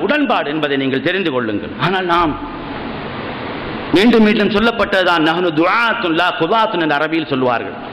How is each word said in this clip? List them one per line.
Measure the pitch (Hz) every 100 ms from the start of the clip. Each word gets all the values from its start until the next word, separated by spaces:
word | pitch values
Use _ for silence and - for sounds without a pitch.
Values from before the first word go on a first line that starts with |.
உடன்பாடு | 196 294 254 196 143
என்பதை | 156 147 139
நீங்கள் | 135 131 165
தெரிந்து | 185 170
கொள்ளுங்கள். | 127 113 101 104 104 151
ஆனால் | 190 180
நாம் | 170 165 - - - - - - - - - - - - - - - - 165
மீண்டும் | 233 233 214
மீண்டும் | 208 202
சொல்லப்பட்டதுதான், | 208 233 220 202 196 180 170 160
"நஹ்னு | 170 180 151
துஆத்துன் | 175 220 233 214 175 160
லா | 180 -
குதாத்துன்" | 165 226 220 170
என்று | 156 143
அரபியில் | 156 160 151
சொல்வார்கள். | 135 127 117 95 - -